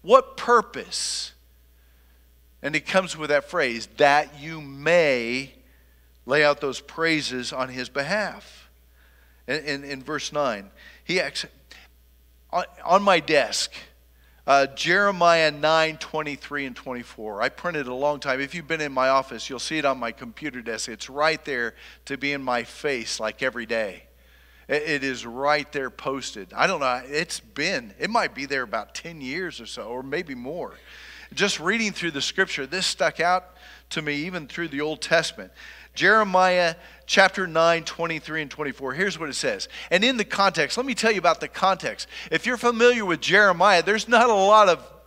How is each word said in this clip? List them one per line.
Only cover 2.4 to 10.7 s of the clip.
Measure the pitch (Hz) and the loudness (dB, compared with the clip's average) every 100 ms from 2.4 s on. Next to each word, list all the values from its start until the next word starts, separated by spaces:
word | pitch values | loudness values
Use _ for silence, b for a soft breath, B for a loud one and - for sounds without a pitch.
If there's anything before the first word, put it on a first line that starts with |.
| _ _ | _ _
And | 143 | -4
he | 156 | -4
comes | - 190 185 156 | 0 0 0 -8
with | 147 | 0
that | 143 - | 0 0
phrase, | 175 135 117 110 - | -2 -2 -2 -10 2
"That | 143 143 - 147 | 4 4 2 -12
you | 151 160 | -14 -12
may | 143 135 151 175 156 123 117 127 135 - b b b b b b - | -14 -4 2 4 4 2 -2 -6 -6 -18 b b b b b b 0
lay | 143 | 4
out | 147 143 | 4 2
those | 143 123 | -4 -6
praises | - - 165 156 139 127 120 | -12 -2 0 0 -2 -6 -6
on | 135 127 | -6 -6
his | 127 123 | -6 -6
behalf." | 143 143 208 190 104 - - - _ _ b b b b b - | -6 -2 -4 -4 -10 -20 -20 -20 _ _ b b b b b -6
In, | 147 | -6
in, | 147 139 | -4 -8
in | 139 139 | -8 -12
verse | 131 151 - | -6 -8 -4
nine, | 147 139 101 98 | -2 -2 -2 -10